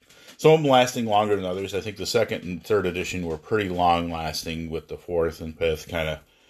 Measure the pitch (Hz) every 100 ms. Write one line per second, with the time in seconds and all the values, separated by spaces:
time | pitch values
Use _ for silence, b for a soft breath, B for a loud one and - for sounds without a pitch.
0 | B B B B 156 160 143 127 127 127
1 | 113 104 107 101 92 95 95 95 104 98
2 | 90 117 107 110 90 85 - 107 90 90
3 | 85 92 85 78 - 110 98 87 87 85
4 | 85 82 80 - 82 80 80 80 - -
5 | - 85 82 78 82 78 82 78 - 85
6 | 78 78 - b